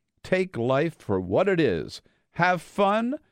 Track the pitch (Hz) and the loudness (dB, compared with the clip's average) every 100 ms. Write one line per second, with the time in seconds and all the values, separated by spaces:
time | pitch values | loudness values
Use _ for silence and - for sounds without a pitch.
0 | _ _ - 185 185 - 117 131 165 - | _ _ -2 -2 -2 -4 0 0 -2 -4
1 | - 95 90 120 190 180 139 85 55 - | -4 -4 0 0 2 2 2 0 -6 -14
2 | _ _ _ - 175 180 - - 196 214 | _ _ _ -2 0 0 -4 0 2 2
3 | 240 302 _ | -2 -6 _